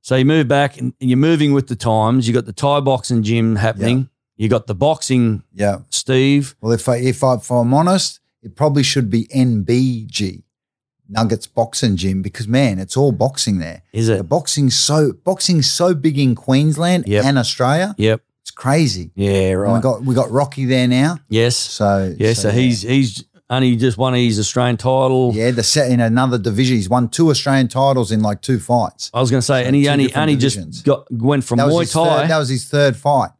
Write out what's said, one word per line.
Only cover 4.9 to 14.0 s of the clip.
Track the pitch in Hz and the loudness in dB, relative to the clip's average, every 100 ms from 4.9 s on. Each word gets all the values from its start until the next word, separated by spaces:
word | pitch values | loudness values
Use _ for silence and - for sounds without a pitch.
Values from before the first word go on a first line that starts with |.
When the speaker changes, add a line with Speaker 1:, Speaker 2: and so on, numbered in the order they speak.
| 151 - 127 117 104 - 92 | -2 0 0 2 -2 -8 -2
Speaker 2:
Yeah. | 104 98 - | -2 -2 -8
Speaker 1:
Steve. | - - 131 135 143 135 - | -8 -2 0 2 0 -2 -8
Speaker 2:
Well, | 110 | -2
if | 117 - | -2 0
I, | 120 | 0
if | 127 - | -2 0
I, | 135 120 | 0 0
if | - | -2
I'm | 123 120 | -2 2
honest, | 139 170 190 - - _ _ | 2 2 0 -2 -10 _ _
it | 110 - | -20 -2
probably | 147 143 | 0 2
should | 139 139 110 | 0 0 0
be | 113 110 | -2 -2
N | 135 127 110 | 0 2 0
B | 92 123 131 120 110 | 0 0 0 -2 -8
G. | - 101 - _ _ _ _ _ _ _ | -6 -6 -8 _ _ _ _ _ _ _
Nuggets | 107 113 107 - | -2 -2 -2 -4
boxing | - 113 - 120 92 | -4 -4 -2 -2 0
gym | 95 95 | -2 -2
because, | 98 - 107 | -6 -8 -2
man, | 127 135 92 | 0 0 -2
it's | 95 131 | -4 0
all | 143 | 0
boxing | 104 117 - - 95 | 2 -2 -2 -2 -2
there. | 80 82 _ | -4 -12 _
Speaker 1:
Is | 107 | -2